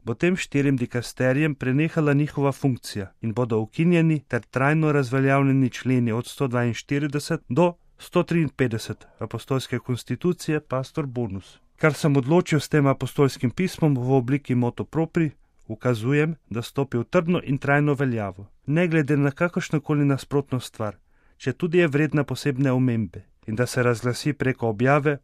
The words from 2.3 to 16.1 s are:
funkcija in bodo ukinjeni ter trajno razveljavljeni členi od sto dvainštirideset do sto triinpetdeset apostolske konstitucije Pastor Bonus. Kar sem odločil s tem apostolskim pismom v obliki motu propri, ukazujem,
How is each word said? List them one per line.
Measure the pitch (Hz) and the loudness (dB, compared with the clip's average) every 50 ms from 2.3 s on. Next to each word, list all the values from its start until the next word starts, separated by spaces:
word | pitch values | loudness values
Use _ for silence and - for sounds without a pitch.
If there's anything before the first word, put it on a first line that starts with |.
| - 147 139 139 | -2 -2 -2 -2
funkcija | 131 - - 139 123 113 - - - 104 95 95 - _ | 0 0 -2 -2 -2 -2 -6 -10 -10 -8 -10 -10 -12 _
in | - 113 104 | -8 -4 -2
bodo | 120 127 110 117 107 | -2 -2 0 0 -2
ukinjeni | 110 - - - 165 175 175 170 160 165 160 147 - - | -2 -2 -2 0 2 4 4 4 4 2 2 0 -2 -4
ter | - 117 | -6 -6
trajno | - _ - 123 135 139 156 160 156 151 | -6 _ -2 0 0 2 2 2 2 2
razveljavljeni | 147 147 135 117 127 135 135 135 135 139 139 135 135 135 135 120 | 2 2 0 0 0 2 2 4 4 4 4 4 4 4 2 0
členi | - - - 120 131 127 120 117 | 0 -4 -2 0 0 2 2 0
od | 110 120 120 | -2 -2 -4
sto | - - - 143 | -6 -6 -4 -4
dvainštirideset | 131 120 123 120 120 113 - - - 143 143 147 147 135 147 - - 165 156 - - | -2 0 0 0 0 -2 -4 -4 -4 -2 -2 -2 -2 -4 -6 -4 -4 -6 -6 -6 -2
do | 123 135 175 175 170 - _ _ _ - | 0 2 2 2 0 -4 _ _ _ -20
sto | - - - 175 | -12 -2 0 0
triinpetdeset | 170 - 170 170 160 131 - - 131 123 113 110 - - 107 - - - _ - | 0 2 0 0 0 0 0 0 0 0 0 -4 -6 -8 -10 -12 -14 -20 _ -12
apostolske | 117 107 - 117 - - 135 131 - - - 120 | -10 -8 -8 -10 -6 -4 -4 -4 -2 -4 -6 -6
konstitucije | - - 123 113 - - 127 - - 180 175 - - - 156 151 | -4 -4 -6 -6 -6 -6 -6 -2 -2 -2 -2 -2 -4 -4 -4 -4
Pastor | - - 123 131 131 - - 165 147 | -4 -4 -6 -6 -6 -6 -6 -8 -8
Bonus. | 135 120 123 120 104 95 95 - - - _ _ _ _ | -6 -6 -6 -6 -4 -6 -10 -12 -14 -20 _ _ _ _
Kar | _ - 156 139 | _ 0 0 2
sem | - - 156 139 | 2 2 2 2
odločil | 139 127 131 165 180 175 - 160 143 | 2 2 4 2 2 4 2 0 0
s | - - | 0 2
tem | - 151 139 | 2 2 4
apostolskim | 139 131 - 131 123 - - 143 131 - - - 123 | 2 2 0 -4 -4 2 2 2 2 2 0 -2 -2
pismom | - - 185 180 - - 165 151 143 123 | 0 -2 -4 -4 -2 0 2 2 2 0
v | 123 127 | 2 2
obliki | 135 135 120 120 143 143 - - 127 | 2 2 2 2 -2 -2 0 0 0
motu | 123 120 120 117 - 139 | 2 2 0 -2 -4 -8
propri, | - - 151 165 160 - 175 165 147 - _ _ _ _ _ _ | -6 -4 -4 -4 -2 0 0 0 0 -4 _ _ _ _ _ _
ukazujem, | - 113 - - 127 123 107 110 123 | -12 -10 -4 -2 -2 -2 0 0 0